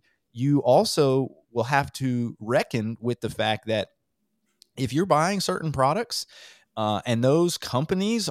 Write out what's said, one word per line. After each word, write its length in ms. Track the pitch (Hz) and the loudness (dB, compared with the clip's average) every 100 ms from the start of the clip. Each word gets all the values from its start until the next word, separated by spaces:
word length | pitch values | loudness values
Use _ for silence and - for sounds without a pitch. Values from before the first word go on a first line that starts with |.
| - _ _ | -10 _ _
you 280 | 117 139 143 | -4 2 2
also 640 | 123 139 214 - 139 131 131 - _ | 4 4 4 2 2 2 -2 -8 _
will 120 | 120 | -4
have 280 | 117 139 139 | 0 0 0
to 420 | - 135 123 117 - | -4 -2 -2 -4 -6
reckon 560 | 104 131 - 123 110 113 | -2 0 0 -2 -4 -4
with 200 | 117 120 | -4 -4
the 80 | 110 | -4
fact 360 | - 110 110 110 | -2 -2 -2 -2
that 220 | 110 95 _ _ _ _ _ _ _ _ - | -4 -4 _ _ _ _ _ _ _ _ -6
if 180 | 131 | -2
you're 120 | 131 190 | 0 2
buying 320 | 151 165 202 | 2 2 0
certain 320 | - 185 160 | -2 -4 -4
products, 540 | 139 131 175 233 - - - - - _ - | 0 2 0 -4 -8 -10 -14 -20 -20 _ -4
uh, 240 | 107 101 - | -2 -2 -2
and 180 | 117 | 0
those 340 | 127 160 175 - | 2 4 2 -2
companies 720 | - 123 151 185 202 233 185 | -4 -4 -2 -2 -2 -2 -2